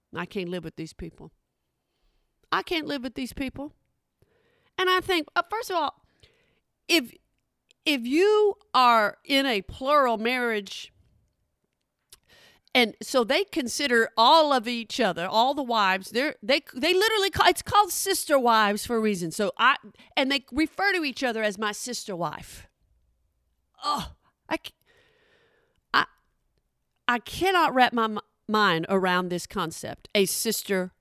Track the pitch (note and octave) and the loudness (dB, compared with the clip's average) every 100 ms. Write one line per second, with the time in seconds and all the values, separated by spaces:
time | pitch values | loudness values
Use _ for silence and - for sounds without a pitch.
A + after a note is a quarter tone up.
0 | _ E3 F3 G#3 F3 F3+ D#3+ - E3 - | _ -12 -8 -8 -6 -8 -10 -12 -14 -12
1 | F3+ - D#2+ _ _ _ _ _ _ _ | -16 -16 -20 _ _ _ _ _ _ _
2 | _ _ _ _ - F4+ - E4+ D4 C#4+ | _ _ _ _ -6 -4 -2 -4 -4 -6
3 | B3 B3+ B3+ - C4+ - D4 - _ _ | -6 -8 -10 -8 -8 -8 -14 -16 _ _
4 | _ _ _ _ _ _ _ - F#4 F#4 | _ _ _ _ _ _ _ -4 0 2
5 | - F4+ D4+ - E4 G#4+ A#4+ F4+ D4 - | 2 -2 -2 -4 -4 -4 -4 -4 -4 -6
6 | _ _ _ _ _ _ _ _ - E4 | _ _ _ _ _ _ _ _ 0 0
7 | A#3+ - _ _ _ _ _ _ - C#4 | 0 -8 _ _ _ _ _ _ -2 -2
8 | A#3 D4 G4+ G#4+ G#4 - _ B3+ B3 A3+ | 0 2 4 4 2 0 _ 2 4 6
9 | G#3 - - C#4 C4+ G#3+ - - C4 D4 | 2 -2 -2 0 2 -2 -4 -6 2 4
10 | C4 A3 A3+ B3+ A#3+ G#3+ G3 - - _ | 4 0 -2 -2 -2 -4 -6 -12 -18 _
11 | _ _ _ _ _ _ _ _ _ _ | _ _ _ _ _ _ _ _ _ _
12 | _ - _ _ - _ _ C4 A3+ - | _ -20 _ _ -20 _ _ 0 0 -2
13 | - C4 A3 D4 G4+ - A#3+ - C#4+ A#3+ | -2 0 2 0 -2 -4 -6 -4 0 2
14 | A3 - A#3 D#4+ D4+ C4 A3+ A#3+ A3+ - | 2 4 6 6 6 2 0 -6 -6 -2
15 | G#3+ E3 F3+ G#3+ B3+ C#4+ B3+ A3+ G3 F#3+ | -2 0 -2 2 2 0 -2 2 2 0
16 | F#3+ A3+ D4 - G3+ D4 - - D4+ F#4 | -2 -2 -2 -4 -2 -2 -2 -2 2 4
17 | A4 A4 G4 - - F4+ - G4+ G4+ - | 2 2 0 2 2 2 2 2 2 0
18 | G4 F#4 - C#4+ A#3+ A3 G#3 G#3 - A#3 | -2 -2 2 2 4 4 4 0 -2 0
19 | G#3+ G3 E3+ E3 G3+ - A#3 - G#3 - | 0 0 -4 -4 -4 2 2 2 -4 -20
20 | - - C4+ C#4 - B3 - - G4 F#4 | -8 -4 0 -2 -4 -4 -4 -2 -2 -2
21 | D4 A#3+ C4 A3 G#3+ G3 G#3+ G#3 B3 A#3+ | -4 -4 -4 -2 -4 -2 -6 -6 -8 -10
22 | - F3+ D#3+ - - - - _ _ _ | -8 -6 -6 -8 -16 -20 -20 _ _ _
23 | _ _ _ _ _ _ _ _ D4 C#4+ | _ _ _ _ _ _ _ _ -4 -4
24 | - - _ _ - D#4+ - _ _ _ | -6 -14 _ _ -8 -8 -8 _ _ _
25 | _ _ _ _ _ _ _ _ _ - | _ _ _ _ _ _ _ _ _ -2
26 | - _ _ _ _ _ _ _ _ _ | -2 _ _ _ _ _ _ _ _ _
27 | - A#3+ - - F4+ F#4 D4+ B3+ B3 A#3 | -4 -4 -4 -4 0 2 2 2 2 2
28 | A3 G#3+ - _ - G#3+ G#3 E3 E3 F#3+ | -2 -4 -10 _ -4 2 2 2 0 0
29 | F#3 F3+ F3+ F3 - G#3 D#3+ - - - | 2 0 -2 -6 -6 -6 -6 -6 -12 -14
30 | - G#3 F#3+ - A3+ G#3 - F#3+ F#3 - | -4 0 0 -2 -4 -4 -4 -4 -4 -10